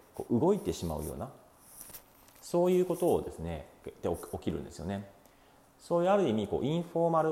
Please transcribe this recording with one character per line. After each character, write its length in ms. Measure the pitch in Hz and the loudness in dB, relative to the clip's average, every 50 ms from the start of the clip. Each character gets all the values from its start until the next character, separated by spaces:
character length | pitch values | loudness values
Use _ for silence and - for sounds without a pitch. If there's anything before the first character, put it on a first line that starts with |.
| - - - | -20 -16 -12
こ 140 | - - - | -12 -2 0
う 100 | 117 117 | 2 4
動 140 | 143 180 214 | 4 4 2
い 60 | 185 | 2
て 120 | - 87 | 0 -2
し 140 | 80 - 92 | -4 -4 -4
ま 100 | 85 78 76 | -4 -4 -4
う 60 | 78 | -6
よ 120 | 76 65 | -6 -8
う 20 | 69 | -8
な、 120 | 104 135 - - - - - - - - - - - - - - - - - - - - - - - | -8 -10 -12 -16 -20 -20 -20 -20 -20 -20 -20 -20 -18 -18 -18 -20 -20 -20 -20 -20 -20 -20 -20 -20 -8
そ 220 | - - 175 175 | 0 2 4 4
う 60 | 180 | 6
い 80 | 185 180 | 6 4
う 60 | 180 | 4
こ 100 | 180 175 | 2 2
と 160 | 170 180 165 101 | 2 4 4 4
を 60 | 80 76 | 2 2
で 80 | - | -2
す 80 | - - | -8 -8
ね、 280 | 82 85 85 78 - - - - - - - - - | -8 -6 -6 -8 -10 -14 -20 -18 -16 -16 -12 -4 -2
で、 60 | 95 | -2
起 280 | 85 82 - - - 92 | -2 -2 -4 -8 -10 -6
き 120 | - - | -4 -4
る 80 | 82 78 | -4 -4
ん 60 | 69 | -6
で 60 | 71 | -10
す 60 | - - | -12 -10
よ 80 | 78 | -8
ね。 240 | 90 101 98 101 - - - - - - _ _ _ _ - _ _ _ _ | -6 -6 -6 -8 -12 -16 -20 -20 -20 -20 _ _ _ _ -20 _ _ _ _
そ 220 | - - 170 170 | -6 -2 0 2
う 20 | 175 | 4
い 40 | 185 | 4
う 20 | |
あ 80 | 202 208 | 4 4
る 100 | 185 135 | 4 2
意 60 | 107 | 2
味、 140 | 110 104 - | 0 0 -2
こ 120 | - 71 | -2 0
う、 40 | - | 0
イ 120 | 135 156 170 | 0 0 0
ン 60 | 170 | -2
フ 220 | - - 165 170 | -2 0 0 2
ォ 20 | 170 | 4
ー 20 | |
マ 140 | 165 160 156 | 4 4 2
ル 80 | 160 | 2